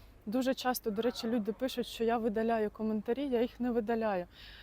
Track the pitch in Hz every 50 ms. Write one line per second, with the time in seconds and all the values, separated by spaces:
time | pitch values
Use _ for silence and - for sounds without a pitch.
0 | - - - - - 220 202 254 262 254 262 - - 254 254 - - 233 208 202
1 | 220 240 240 - - 226 226 254 202 208 214 - 254 269 - 247 226 - - -
2 | 233 226 226 240 220 240 202 226 226 226 233 226 214 208 - - 220 220 214 220
3 | 202 - 233 240 285 285 254 226 240 247 - - 240 247 233 233 226 208 233 226
4 | 220 220 202 185 175 175 - - - - - -